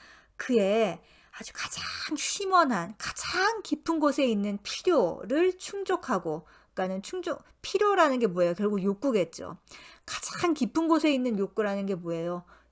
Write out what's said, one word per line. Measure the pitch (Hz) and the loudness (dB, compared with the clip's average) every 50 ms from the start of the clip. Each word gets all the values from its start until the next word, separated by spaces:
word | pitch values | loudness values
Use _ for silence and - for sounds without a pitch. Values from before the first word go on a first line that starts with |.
| - - - - _ _ _ | -20 -20 -20 -20 _ _ _
그의 | - - - 254 226 196 190 202 226 226 196 165 - - _ _ _ _ _ - - | -10 -2 2 2 4 4 4 4 2 2 0 -2 -6 -12 _ _ _ _ _ -16 -16
아주 | - - - | -16 -14 -10
가장 | - - - - - - - - - - - 320 285 | -10 -10 -8 -8 -8 -8 -8 -8 -8 -8 -6 -4 -4
심원한, | - - - - 403 381 381 359 330 277 240 185 170 175 214 - | -4 -4 -4 -2 -2 2 4 4 4 4 2 -2 -2 -6 -8 -10
가장 | - - - - - - - 349 381 415 453 440 | -10 -10 -8 -8 -6 -4 -2 0 2 2 0 0
깊은 | 370 - - 302 - - 330 320 | -4 -4 -6 -4 -2 -2 0 2
곳에 | 294 294 269 - 277 | 2 2 2 4 2
있는 | 254 226 202 202 208 202 202 - | 2 2 2 0 -2 -4 -6 -6
필요를 | - - - - 359 359 285 208 165 - - - 190 247 302 349 370 370 - | -8 -8 -4 0 4 4 4 4 2 0 -4 -6 -2 2 2 2 2 2 -2
충족하고, | - - - 403 392 - 381 339 - - 254 190 180 170 151 160 170 - - - _ _ - | -6 -10 -8 -6 -4 -2 -2 -2 -2 0 -2 -2 0 -2 -4 -6 -6 -12 -20 -20 _ _ -6
그러니까는 | - 190 185 190 190 196 | -4 -4 -4 -4 -6 -6
충족, | - - 370 339 359 311 - - - - _ | -6 -8 -6 -4 -4 -6 -6 -8 -20 -20 _
필요라는 | - - - 381 415 415 403 381 339 302 262 254 | -8 -2 0 2 4 4 6 6 6 4 4 2
게 | 240 208 | 0 0
뭐예요? | 170 175 180 175 175 | 2 2 2 2 2
결국 | 175 208 208 208 202 180 | 2 0 0 0 0 0
욕구겠죠. | 202 196 196 - 285 240 208 175 165 - - - 90 - - _ - - - - - - - - | 0 -2 0 0 0 2 2 0 -2 -4 -12 -12 -12 -14 -16 _ -20 -20 -20 -20 -20 -20 -20 -14
가장 | - - - - - - - - 349 320 | -12 -10 -8 -8 -8 -6 -2 0 0 0
깊은 | 302 247 202 - 320 330 320 | 0 -2 -2 0 0 2 4
곳에 | 330 311 311 311 294 | 2 4 4 4 2
있는 | 262 247 254 226 196 | 2 2 0 0 0
욕구라는 | 196 190 - - 214 208 196 202 196 | -2 -2 -2 -2 -2 0 0 -2 -2
게 | 196 202 | -2 -4
뭐예요? | 175 175 170 170 165 165 170 175 175 175 _ - - _ _ | -4 -4 -6 -4 -4 -4 -4 -6 -6 -8 _ -20 -20 _ _